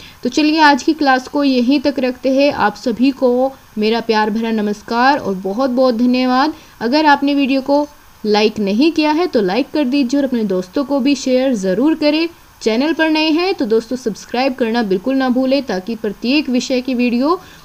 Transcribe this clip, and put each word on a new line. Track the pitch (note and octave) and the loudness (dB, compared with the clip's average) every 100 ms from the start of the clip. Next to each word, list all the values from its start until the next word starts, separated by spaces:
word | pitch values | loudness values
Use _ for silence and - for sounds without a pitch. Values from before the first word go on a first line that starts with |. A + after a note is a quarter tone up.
| - - | -20 -10
तो | B3 | -4
चलिए | C#4 D4+ D#4 | 0 2 4
आज | D4+ C#4+ | 4 4
की | - | 0
class | D#4 C#4 C4 C4 | 0 2 0 0
को | D4 | -2
यहीं | C#4+ B3+ A#3+ C#4+ | 0 2 2 2
तक | D4 C#4+ | 0 -2
रखते | B3+ B3 C4 | -2 -2 0
हैं। | C4+ C#4+ | 2 2
आप | - G#3 G#3 | 2 -2 -2
सभी | C4 A3 C4 | -4 0 0
को | C4 B3+ B3 C4 C4+ - - | 2 0 2 0 -4 -12 -4
मेरा | G#3+ A3+ | -2 0
प्यार | A3+ G#3+ G#3+ | 0 0 0
भरा | G#3+ A3+ | -2 -2
नमस्कार | A3 G#3 G#3 - A#3 B3+ C#4+ | -2 -2 -4 -4 0 2 2
और | G3 | -2
बहुत | F#3+ F#3+ G3+ C4+ | -6 -4 -2 0
बहुत | B3 C4 | 2 2
धन्यवाद। | A3+ B3 B3 B3+ B3+ D4+ E4 - - | 2 2 2 2 2 0 -2 -14 -8
अगर | A3+ D4 D#4 | -2 2 4
आपने | C#4 C#4 | 4 2
video | C#4+ C#4 C4+ | 0 0 0
को | C4 C#4+ D4 - - - G#3+ | 0 0 0 -8 -20 -8 0
Like | G#3 G#3+ G#3+ | 2 2 0
नहीं | G3 G#3 D#4+ | -2 2 2
किया | D#4+ D4+ | 2 0
है | D4+ F4 | 0 0
तो | B3 | 0
like | F#3+ G#3 C#4+ | 0 0 -2
कर | D#4 | -2
दीजिए | C4+ C#4+ B3 C#4 | 0 0 0 0
और | |
अपने | C#4 B3 | -2 -2
दोस्तों | G#3+ F#3 F#3 - | -2 -2 -4 -4
को | C4+ C#4 | -2 0
भी | B3+ C4+ | 0 0
share | C4 B3+ C4+ A#3 | 0 0 2 0
ज़रूर | F#3+ F#3 C#4+ | 0 0 0
करें। | D#4 D4 D4+ E4 - - - | 2 0 0 -2 -8 -20 -8
Channel | A3+ A3 D4 | -4 0 0
पर | D#4+ D#4+ | 0 0
नए | D#4 D#4 | 0 0
हैं | D#4 F#4 | 0 0
तो | G4 A#3+ | -2 0
दोस्तों | A3 A3+ B3+ | -2 -2 -6
subscribe | A#3 F#3 - A#3 C4+ | -6 -8 -6 -4 -2
करना | B3+ A#3 A#3 | -2 -2 -2
बिल्कुल | F#3+ F#3+ A3+ | 0 -2 -2
ना | C4+ C4 | 0 0
भूलें, | B3 C4 C4+ | 0 0 0
ताकि | C#4 F#3 F#3 A3+ | -2 -6 -6 -8
प्रत्येक | A3 G3 A3+ D4 C4+ | -8 -6 -2 0 0
विषय | B3 A#3+ B3+ | -2 -2 -4
की | B3+ | -2
video | B3 B3 A#3 C#4 F4+ - - | -2 0 0 0 -2 -6 -20